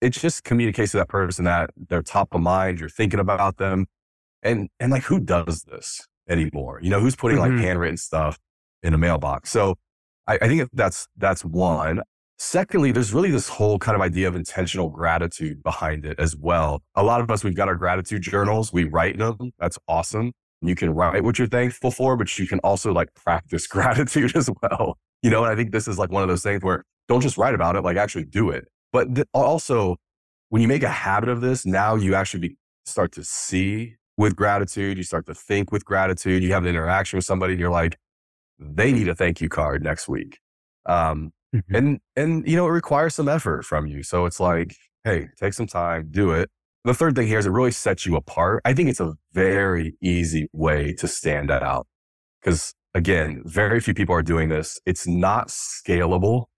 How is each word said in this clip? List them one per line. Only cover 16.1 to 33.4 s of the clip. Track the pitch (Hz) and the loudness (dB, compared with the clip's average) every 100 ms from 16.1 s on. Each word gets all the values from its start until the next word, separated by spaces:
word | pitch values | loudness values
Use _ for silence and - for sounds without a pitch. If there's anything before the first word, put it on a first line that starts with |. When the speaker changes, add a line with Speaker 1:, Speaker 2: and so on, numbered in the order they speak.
| 71 | -2
Speaker 1:
as | 80 76 | -2 0
well. | 80 85 78 71 - - | 0 2 0 -2 -4 0
A | |
lot | 104 120 | 2 2
of | 113 | 2
us, | 107 | 0
we've | 101 | -2
got | 87 98 | 0 0
our | 85 | 0
gratitude | 87 92 87 104 | 0 -2 -4 -8
journals. | 87 98 101 110 107 | -2 0 2 0 0
We | 87 80 | 0 0
write | 82 87 67 | 0 0 0
in | |
'em. | 110 107 123 - | -4 -4 -10 -6
That's | 87 - - | -6 -6 -4
awesome. | 82 - 107 120 - _ _ | -2 -2 -4 -4 -6 _ _
You | 85 | -4
can | 90 82 78 | 0 0 0
write | 87 95 104 | 0 2 0
what | - | 0
you're | 110 | 0
thankful | 120 123 - 127 | 0 -2 -2 -4
for, | 113 131 123 | 0 0 0
but | 101 - | -2 -4
you | 92 | -4
can | 98 | 0
also, | 95 98 110 | 0 0 0
like, | 85 80 | 0 -2
practice | _ - 82 - 82 - | _ -2 -2 -2 -6 -4
<laughs> | 98 | 0
gratitude | 127 117 139 151 123 165 | 2 2 0 2 2 2
as | 120 98 | 0 -2
well. | 104 - - - _ _ | -2 -2 -4 -6 _ _
You | 117 | 2
know, | 113 | 4
and | 117 | 2
I | 110 | 0
think | 110 | -2
this | 107 110 | -2 -2
is, | 95 | -2
like, | 92 | -2
one | 98 | 0
of | 92 | 0
those | 90 | 0
things | 104 101 | 0 -2
where | 92 76 - _ - | 0 -2 -4 _ 0
don't | 123 | 2
just | 131 - | 2 2
write | 123 127 | 0 2
about | 85 95 | 0 0
it, | |
like, | 90 90 | 0 0
actually | 104 82 | 0 -4
do | 73 98 98 | -4 -2 0
it. | 60 - _ _ | -2 -10 _ _
But | 127 127 127 | 0 2 0
th-, | 143 | 0
also, | 131 135 160 - 120 95 87 _ _ _ _ _ | 2 2 0 0 0 0 -2 _ _ _ _ _
when | 110 | 2
you | 117 | 4
make | 139 | 2
a | 113 | 0
habit | 78 98 101 117 | -2 0 0 0
of | 120 | 0
this, | 127 127 95 | 0 0 0
now | 95 107 110 | 0 2 2
you | 95 95 | 2 2
actually | 95 90 85 | 0 -4 -8
be-, | - _ _ - | -10 _ _ -8
start | - 90 | -2 -2
to | - 71 | -4 -10
see | - | -8